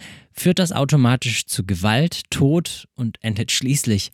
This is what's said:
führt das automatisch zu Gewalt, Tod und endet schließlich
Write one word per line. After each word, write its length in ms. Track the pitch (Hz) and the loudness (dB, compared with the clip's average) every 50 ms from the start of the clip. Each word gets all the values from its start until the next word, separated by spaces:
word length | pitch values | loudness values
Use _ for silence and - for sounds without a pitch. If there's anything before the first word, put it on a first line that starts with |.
| - - - - - _ | 2 -4 -20 -20 -20 _
führt 280 | - - - 180 175 - | -12 -2 0 0 2 2
das 120 | 185 165 | 0 0
automatisch 760 | 180 170 143 135 151 143 123 117 127 127 - 123 107 - - - | 0 -2 0 2 4 4 6 4 4 2 0 -2 -4 -4 -6 -6
zu 180 | - - 95 | -6 -6 -2
Gewalt, 560 | 98 98 82 92 107 110 127 160 170 - - - - | -2 -2 0 2 2 2 2 2 0 -2 -6 -10 -8
Tod 580 | - - 147 139 156 175 170 - - - - _ _ | -2 0 2 2 2 2 -2 -4 -10 -14 -16 _ _
und 220 | - 123 113 - - | -6 -6 -6 -6 -4
endet 300 | - 113 104 101 110 - | -4 -4 -2 -2 -2 -2
schließlich 600 | - - 131 127 143 143 - 120 107 101 - - | -2 -2 0 0 -2 0 0 0 0 0 0 -4